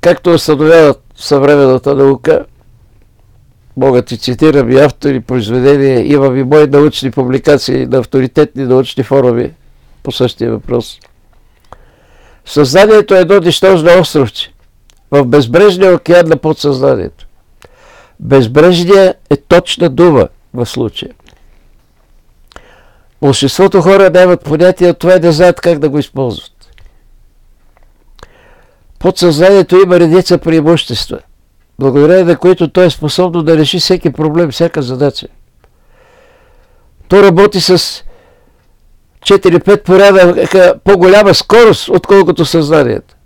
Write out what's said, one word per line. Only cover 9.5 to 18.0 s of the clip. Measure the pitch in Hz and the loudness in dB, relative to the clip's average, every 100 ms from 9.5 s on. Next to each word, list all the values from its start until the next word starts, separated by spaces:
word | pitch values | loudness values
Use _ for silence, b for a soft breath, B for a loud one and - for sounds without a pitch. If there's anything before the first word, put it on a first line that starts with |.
| - _ _ _ _ | -12 _ _ _ _
по | - | -12
същия | - 123 - 117 | -6 -6 -6 -8
въпрос. | 110 - 120 113 - _ _ _ _ _ _ _ b b b b b b b | -8 -6 -8 -8 -20 _ _ _ _ _ _ _ b b b b b b b
Съзнанието | - 147 143 160 208 214 - | -8 -2 0 2 4 2 2
е | 190 | 0
едно | 170 196 | 2 0
нищожно | 170 - 190 185 160 175 | 0 0 0 2 4 2
островче | 165 151 117 - - _ _ _ _ _ _ | 2 -4 -4 -6 -16 _ _ _ _ _ _
в | 143 | -2
безбрежния | 127 147 117 160 208 185 190 | 0 0 0 2 2 2 0
океан | 170 - 175 165 | 0 2 2 2
на | 160 | -2
подсъзнанието. | 156 156 147 131 135 120 87 _ - _ _ _ b b b b | -2 -4 -4 -2 -2 -2 -6 _ -20 _ _ _ b b b b